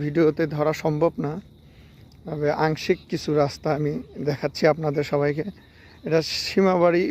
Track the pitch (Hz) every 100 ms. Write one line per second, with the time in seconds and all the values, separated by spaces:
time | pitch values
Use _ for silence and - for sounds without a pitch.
0 | 147 151 156 151 160 151 151 151 160 151
1 | 165 - 147 170 - - - - - -
2 | - - - 156 147 - 156 156 - 180
3 | - 165 - 151 143 - 156 143 147 160
4 | - - 143 143 147 - 160 151 156 143
5 | 143 143 143 147 202 - - - - -
6 | 185 160 156 - - - 190 185 175 170
7 | 190